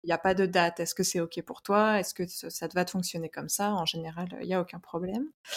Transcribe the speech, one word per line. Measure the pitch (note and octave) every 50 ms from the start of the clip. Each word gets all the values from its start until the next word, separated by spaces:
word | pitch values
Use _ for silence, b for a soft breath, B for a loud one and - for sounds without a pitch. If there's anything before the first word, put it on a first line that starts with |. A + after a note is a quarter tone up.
il | - E3+
y | E3
a | E3
pas | - F#3+
de | F#3+ F#3 F#3+
date. | F#3 F3+ F#3 F3 E3+ E3+ -
Est-ce | E3+ - -
que | -
c'est | F#3 - - F3+
OK | E3 E3 - F3
pour | D#3+ - - -
toi ? | _ - G3+ G#3 G#3+ A3 G#3+ G3+
Est-ce | F3+ - -
que | - F3+
ce, | F3 - - - E3
ça | - - E3+ E3
te | -
va | F3+ F3+
de | F3+
fonctionner | - F#3 F3 - - E3+ E3 D#3
comme | - D3+ D3 D#3
ça ? | - - G3+ G#3 G#3
En | F#3+ D#3+
général, | D#3 - E3 D#3+ D#3+ D#3+ E3+ F3+ F3+
heu, | - -
il | - F3
y | F#3
a | F#3
aucun | F3 F3+ - E3+
problème | - - - E3 F3+ F#3 G3 A#3 C#4 D#4 - _ B B B